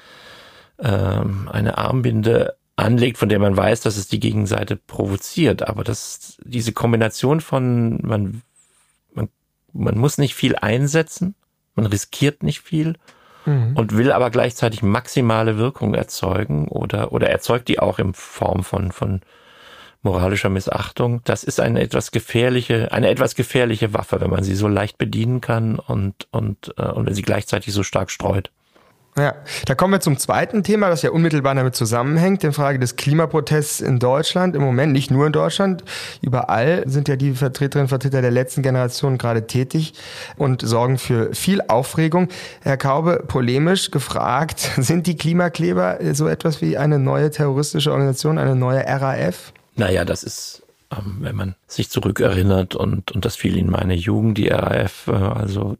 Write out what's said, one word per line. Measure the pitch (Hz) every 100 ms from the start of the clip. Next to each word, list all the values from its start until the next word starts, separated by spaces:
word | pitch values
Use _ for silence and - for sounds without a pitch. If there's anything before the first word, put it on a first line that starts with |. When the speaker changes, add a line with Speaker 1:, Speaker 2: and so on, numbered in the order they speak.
| - - - - - - - -
Speaker 1:
ähm, | 131 98 95 104 101 98 -
eine | 107 107 -
Armbinde | - 131 120 110 107 117 - - _ -
anlegt, | 104 120 120 117
von | 110
der | 104
man | 101 95
weiß, | 101 117
dass | 113 104
es | 98
die | 107
Gegenseite | 110 107 98 104 104 104
provoziert. | - - 101 98 - - 147 92 113
Aber | 104
das, | - 110 - - - -
diese | - 120 113
Kombination | - 117 117 110 - 127 160
von, | - 139 127 120 117 - -
man, | 110 98 110 - _ _ _ _ _ _
man, | - 110 - _ _ _
man | - 95 107
muss | 139 -
nicht | 143
viel | - 131 -
einsetzen, | 107 120 143 160 160 - 185 - _ _ _
man | - 110
riskiert | 101 - - 139 143
nicht | 156 147
viel | - 160 156 165 - - _ - -
Speaker 2:
Mhm. | 139 117
Speaker 1:
und | 131 110 107
will | 127
aber | 98 123
gleichzeitig | 120 120 - 120 113
maximale | 98 113 - - 120 110 113 107
Wirkung | 120 - 104
erzeugen | 113 - - 92 95 107 73 73
oder, | - - - 110
oder | 117 110
erzeugt | - - 120 -
die | -
auch | 98 -
in | 92
Form | 92 - - 95 92
von, | 90 95 92
von | - 104 95 - _ - - - - - _
moralischer | 104 90 92 101 101
Missachtung. | 95 - - - - 120 120
Das | - -
ist | - -
eine | 123 117
etwas | 123 131 -
gefährliche, | 117 - 117 123 127 117 117 107
eine | 104 131
etwas | - 120
gefährliche | - 123 131 120 110 110
Waffe, | 104 - 98
wenn | 95
man | 95
sie | 95
so | 98 104
leicht | 101 107 -
bedienen | 117 110 113 127
kann | - 113 113 110
und, | - 117 98 - -
und, | 113 107 104 - -
äh, |
und | - - 113
wenn |
sie | 101
gleichzeitig | 90 101 - 104 -
so | 101
stark | 95 95 95
streut. | - 98 98 - - _ _ _ _ _ -
Speaker 2:
Ja, | 143 - - - -
da |
kommen | 131 185
wir | 196
zum | 170 139
zweiten | - 107 180 220
Thema, | 190 214 202
das | 165
ja | -
unmittelbar | 160 165 151 135 139
damit | 127
zusammenhängt, | 123 113 117 131 160 180 196
der | 160
Frage | 143 139 135
des | 123
Klimaprotests | - - 151 160 156 135 151 147 -
in | - 127
Deutschland | 123 135 160 180 185
im | 147
Moment, | 139 123 151
nicht | 135 131
nur | 131 151
in |
Deutschland, | 151 165 - 196 180 - - - -
überall | - 123 - 104 131 180 131
sind | 139 143
ja | 131
die | 139
Vertreterinnen | 131 143 - 139 147 131
und |
Vertreter | 135 135 131
der | 123
letzten | 120 127 -
Generation | 131 127 123 - 143 127
gerade | 117 113 110
tätig | 123 135 160 156 - - - - -
und | 143 127
sorgen | 113 117 123 131
für | - 120 110
viel | - - 196 -
Aufregung. | 113 131 - 160 175 180 - - -
Herr | - 135
Kaube, | 139 139 160 170 -
polemisch | 135 120 127 160 196 -
gefragt, | 147 - - 60 123 156 -
<laughs> | - -
sind | 123 170 175
die | 160
Klimakleber | 156 175 175 170 170 180 180 180 175
so | 143 160
etwas | 160 165 147
wie | 160 -
eine | 147 147
neue | 135 139 151
terroristische | 151 147 135 147 160 147
Organisation, | 135 139 131 151 160
eine | 135
neue | 131 127 135 -
R | 135
A | 135 131
F? | 165 185 - - _
Speaker 1:
Naja, | - 98 90
das | 87 85
ist, | - - - - _ _ _ -
ähm, | 98 95
wenn | -
man | 101 95 - _
sich | - 110
zurückerinnert | - 98 95 - 95 95 95 92 -
und, | 98 98 -
und | -
das | -
fiel | - 95 90
in | 90
meine | 90 92
Jugend, | 90 90 104 113 107
die | 98
R | - 98
A | -
F, | 110 - -
äh, |
also | 104 95 117 104 98 98 -